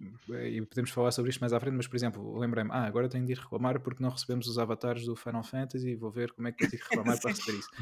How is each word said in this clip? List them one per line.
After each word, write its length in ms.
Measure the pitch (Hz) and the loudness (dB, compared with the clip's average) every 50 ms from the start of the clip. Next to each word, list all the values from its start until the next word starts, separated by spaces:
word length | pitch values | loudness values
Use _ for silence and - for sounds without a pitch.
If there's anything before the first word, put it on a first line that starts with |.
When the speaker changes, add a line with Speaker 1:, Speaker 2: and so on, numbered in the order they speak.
| - 95 110 120 - - | -14 -14 -14 -14 -10 -8
Speaker 1:
eh, 180 | 120 120 120 117 | -6 -4 -2 -2
e 140 | 117 110 110 | -2 -2 -2
podemos 240 | - - 127 120 - | 0 0 0 0 2
falar 200 | - 127 120 123 | 4 4 4 6
sobre 200 | 117 - 120 123 | 6 4 2 2
isto 100 | 127 - | 2 2
mais 100 | 127 120 | 2 4
à 80 | 117 117 | 4 4
frente, 140 | 123 135 135 | 2 2 0
mas, 120 | 123 117 | 0 -2
por 100 | - - | 0 0
exemplo, 420 | 123 123 117 101 101 104 107 107 110 | 0 0 0 0 -2 -8 -6 -4 -2
lembrei-me, 300 | 120 120 117 113 110 107 | 0 2 2 2 2 2
"Ah, 140 | - 127 117 | 2 0 0
agora 240 | 107 104 117 123 123 | 2 2 2 2 2
tenho 160 | 127 127 127 | 2 0 0
de 80 | 127 127 | 0 -2
ir 60 | 123 | -2
reclamar 420 | - - 117 113 123 127 127 135 | -4 -6 -2 0 2 2 2 0
porque 200 | 127 139 131 127 | -2 -4 -4 0
não 80 | 127 127 | -2 -2
recebemos 380 | 127 - - - 123 123 117 | -2 -2 -4 -2 -2 -2 -2
os 100 | 120 113 | 0 0
avatares 460 | 120 117 110 113 - - 123 120 117 117 | 0 2 2 0 0 0 -2 -2 -2 -2
do 140 | 120 117 | -4 -4
Final 260 | - - 120 117 117 113 | -4 -4 -4 -4 -4 -4
Fantasy, 520 | - - 131 135 131 - 131 127 123 120 | -4 -4 -4 -4 -2 -4 -4 -2 -2 -2
vou 140 | 110 113 110 | -2 -4 -4
ver 200 | 110 120 120 120 | -2 -2 -2 -2
como 160 | - - 117 | -2 -4 -4
é 60 | 120 240 | -4 2
que 60 | - | 2
consigo 220 | - - - - - | 2 2 2 -4 -2
reclamar 300 | - - 117 110 117 120 | 0 0 2 4 4 2
Speaker 2:
<laughs> 20 | |
Sim. 40 | 120 - | 2 2
Speaker 1:
para 80 | 123 | -2
receber 260 | 101 - - - 107 | -2 -2 -2 -2 -4
isso." 120 | 101 - - - - | -4 -6 -10 -12 -12